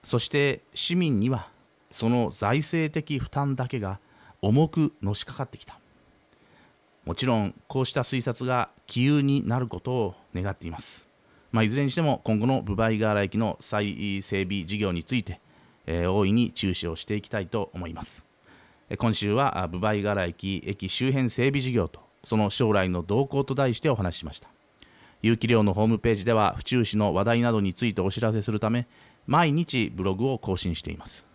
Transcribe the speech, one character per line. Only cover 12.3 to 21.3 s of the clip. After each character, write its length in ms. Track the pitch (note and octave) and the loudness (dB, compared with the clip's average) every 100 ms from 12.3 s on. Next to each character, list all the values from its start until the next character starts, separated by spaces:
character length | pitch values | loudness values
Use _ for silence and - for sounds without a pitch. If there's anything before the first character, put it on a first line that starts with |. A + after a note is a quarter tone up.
| G#2+ | 2
後 80 | A#2+ | 2
の 140 | C3+ | 0
分 140 | G2 | -2
倍 240 | G2+ A2+ A2 | 0 0 2
河 100 | A2 | 2
原 140 | G#2 | 2
駅 140 | G2 G#2+ | 0 0
の 200 | A2 - | -2 -4
再 600 | - G#2 G#2 - G2+ G2 | -4 -2 -2 -2 -4 -4
整 220 | - G2 | -2 -2
備 220 | F#2 G2 | -2 -4
事 120 | E2 G#2 | -4 -2
業 140 | G2+ | 0
に 140 | F2 | -2
つ 100 | - | -2
い 80 | B2+ | -4
て、 160 | G2+ F2 _ _ _ _ | -4 -12 _ _ _ _
え 200 | - E2 | -6 -2
ー、 60 | F2 | 0
大 140 | G2 | 2
い 60 | G2 | 4
に 180 | A2+ A#2+ | 2 2
注 220 | - G2 | 0 -2
視 120 | F2 E2+ | -2 -4
を 100 | D#2+ | -8
し 80 | |
て 100 | - | -6
い 60 | G#2 | -6
き 80 | - | -4
た 100 | A2 | -6
い 80 | F2+ | -4
と 220 | A2+ G2 | -4 -4
思 140 | F2+ E2+ | -8 -10
い 60 | |
ま 100 | D#2+ | -10
す。 220 | D2+ - _ _ _ - - _ _ | -10 -12 _ _ _ -20 -20 _ _
え 60 | |
ー、 20 | G2+ | -2
今 160 | A2+ | 0
週 200 | G#2+ G#2 | 0 0
は、 300 | A2 C#3 - | 2 0 0
あ、 40 | F2+ | -4
分 100 | F2 | -2
倍 220 | G#2+ G#2 | 0 0
河 140 | G2+ | 0
原 100 | G2+ | 0
駅、 360 | F2 - F#2+ F#2+ | -2 -4 -6 -4
駅 240 | - G2 F#2+ | -6 -6 -6
周 220 | - C3 | -2 0
辺 180 | C3+ | 2
整 180 | B2 | 0